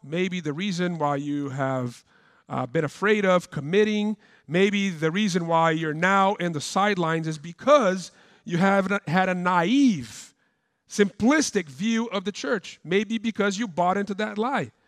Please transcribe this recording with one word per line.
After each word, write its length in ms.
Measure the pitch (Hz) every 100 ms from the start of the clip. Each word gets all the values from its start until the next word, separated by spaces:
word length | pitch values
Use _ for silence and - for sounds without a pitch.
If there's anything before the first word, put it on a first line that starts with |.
maybe 360 | 139 165 190 180
the 140 | 151
reason 440 | 143 202 175 180 170
why 200 | 147 143
you 320 | 147 143 139
have, 540 | 135 135 131 123 - _ _ _ _ -
uh, 180 | 139
been 200 | 127 151
afraid 400 | 151 - 202 214
of 260 | 190 180 -
committing, 640 | 156 143 196 214 208 208 214 _ _ -
maybe 420 | 165 202 202 196
the 220 | 160 160
reason 360 | 180 214 180 165
why 240 | 165 165
you're 220 | 160 160
now 420 | 151 180 196 196
in 180 | 208 175
the 80 | 151
sidelines 640 | - 190 208 196 160 165 160
is 100 | 156
because 760 | 165 - 254 294 202 185 - _ _ _
you 120 | - 170
have 320 | 190 196 190
n-, 100 | 202 -
had 200 | 180 185
a 80 |
naive, 1000 | 180 180 180 170 269 269 165 113 - - _ _ _ _ _ -
simplistic 760 | - 202 - 220 302 - 196 160
view 400 | 131 220 226 233
of 160 | 196
the 80 | 190
church. 480 | - - 220 - -
Maybe 340 | 151 190 208 226
because 420 | 226 - 202 190
you 80 | 233
bought 300 | 151 175 196
into 160 | 202
that 220 | 190 214 208
lie, 340 | 233 262 127 _